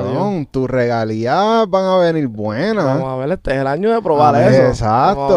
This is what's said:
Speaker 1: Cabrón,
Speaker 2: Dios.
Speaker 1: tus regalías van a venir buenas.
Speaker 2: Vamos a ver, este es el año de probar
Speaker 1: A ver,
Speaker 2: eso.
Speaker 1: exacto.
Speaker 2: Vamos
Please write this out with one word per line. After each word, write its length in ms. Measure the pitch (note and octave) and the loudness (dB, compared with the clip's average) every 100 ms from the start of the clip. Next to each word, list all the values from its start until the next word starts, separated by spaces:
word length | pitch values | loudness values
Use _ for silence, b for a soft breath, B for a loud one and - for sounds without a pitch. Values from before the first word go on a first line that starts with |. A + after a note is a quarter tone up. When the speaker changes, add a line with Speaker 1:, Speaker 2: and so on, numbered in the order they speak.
Speaker 1:
Cabrón, 320 | G2 C#3+ G3+ F#3+ | -4 -2 -2 -4
Speaker 2:
Dios. 120 | C3+ | -6
Speaker 1:
tus 180 | C3+ B2+ | -4 -2
regalías 1000 | B2+ A#2+ A#2 A2 A2 A#2 D#3+ G#3+ A3+ G#3+ | 0 0 -2 -2 -4 -2 0 2 2 0
van 160 | F#3+ F#3+ | 0 0
a 120 | F#3 | 2
venir 300 | F3 D#3+ C3+ | 2 0 -4
buenas. 580 | G#2+ G#2+ G#2+ G3 A3 C#3 | -4 -6 -4 -2 -2 0
Speaker 2:
Vamos 220 | C3+ C3 | -2 -2
a 80 | C3 | -6
ver, 160 | C#3 | -4
este 200 | F#3 - C3+ | -4 -4 -4
es 20 | |
el 60 | C3+ | -2
año 240 | D3 G#3 | -2 0
de 80 | A3+ | 0
probar 340 | F#3 D3 D3 C#3 | 0 2 4 4
Speaker 1:
A 40 | |
ver, 120 | C#3 | 4
Speaker 2:
eso. 140 | C3+ B2+ | 4 4
Speaker 1:
exacto. 540 | A2+ A2+ A#2 D#3+ E3 | 0 0 2 2 0
Speaker 2:
Vamos 120 | C#3 | 2